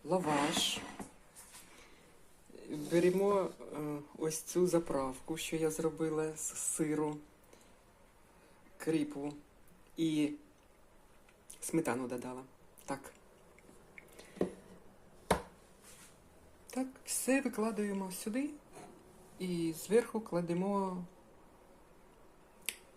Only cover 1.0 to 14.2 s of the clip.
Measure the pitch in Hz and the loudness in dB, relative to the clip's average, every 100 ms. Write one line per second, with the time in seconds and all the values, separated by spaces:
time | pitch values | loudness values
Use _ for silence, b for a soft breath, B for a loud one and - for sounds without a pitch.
1 | - - - - - B B B B B | -12 -16 -20 -20 -20 B B B B B
2 | B B - - - - - 151 147 170 | B B -20 -20 -20 -16 -8 -6 2 6
3 | 180 180 196 202 175 - - - 151 147 | 6 6 6 4 2 -4 -10 -6 -4 -6
4 | 143 - 160 156 - 175 180 165 170 139 | -8 -4 -4 -4 -2 2 6 4 2 0
5 | 135 131 - 160 - 160 160 151 160 151 | -2 -4 -6 -6 -2 0 2 2 0 0
6 | 160 156 156 156 - - - - 156 151 | 0 0 -2 -2 -6 -4 -2 0 2 2
7 | 151 151 - - B B B - - - | 0 -2 -10 -20 B B B -20 -20 -20
8 | - - - B B B - - - 160 | -20 -20 -20 B B B -20 -6 0 2
9 | 147 139 143 147 - - - - - - | 0 -2 -6 -8 -14 -20 -20 -20 -12 -2
10 | 165 156 147 - - - - - - - | 2 4 2 0 -12 -20 -20 -20 -20 -20
11 | - - - - - - - 165 156 120 | -20 -20 -20 -20 -20 -12 -2 0 2 0
12 | 123 123 123 127 135 - - - - 135 | -2 -4 -6 -10 -12 -18 -20 -14 -8 -8
13 | - - - - - - - - - - | -10 -20 -20 -20 -20 -20 -20 -20 -20 -20
14 | - B | -20 B